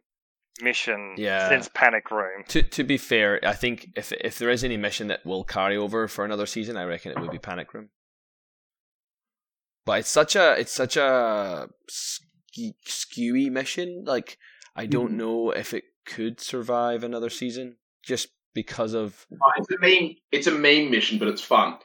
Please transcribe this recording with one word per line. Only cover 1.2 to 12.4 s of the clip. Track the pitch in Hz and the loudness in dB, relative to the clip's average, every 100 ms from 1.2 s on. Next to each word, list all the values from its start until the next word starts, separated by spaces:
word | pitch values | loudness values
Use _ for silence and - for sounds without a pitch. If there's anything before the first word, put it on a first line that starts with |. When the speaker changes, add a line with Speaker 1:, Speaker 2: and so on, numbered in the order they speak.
| 104 95 95 | -2 0 2
Speaker 1:
since | 135 - | 2 0
Panic | - 127 110 - | 2 4 4 0
Room. | 107 95 98 - | -2 -2 -6 0
Speaker 2:
To, | 160 | 4
to | - - | 4 4
be | 135 135 | 0 0
fair, | - 117 104 101 | 2 4 4 2
I | - | 0
think | 104 123 117 - | 0 -2 -2 -8
if, | - - | -12 -8
if | - 113 - | -6 -6 -2
there | 120 | 0
is | 123 | 0
any | 131 113 | 0 -2
mission | 104 - 107 | -2 -4 -4
that | - 80 | -6 -4
will | 92 | -4
carry | 101 104 95 104 | -4 0 0 0
over | 104 113 110 | 0 -2 -2
for | - | -4
another | 104 104 104 | -4 -2 -4
season, | 113 107 110 | -6 -6 -6
I | |
reckon | 90 85 90 | -6 -6 -8
it | - | -8
would | 85 | -8
be | 85 | -8
Panic | 107 90 - | -8 -10 -10
Room. | 107 107 _ _ _ _ _ _ _ _ _ _ _ _ _ _ _ _ _ _ _ | -14 -18 _ _ _ _ _ _ _ _ _ _ _ _ _ _ _ _ _ _ _
But | - 101 | 0 0
it's | 113 | 2
such | 151 156 | 4 4
a, | 202 165 - | 6 6 6
it's | - | 2
such | - 123 156 | -2 -2 2
a | 139 131 113 107 98 85 - _ - | 4 4 2 0 -2 -6 -10 _ -14
ske-, | - - - _ _ | -10 -8 -10 _ _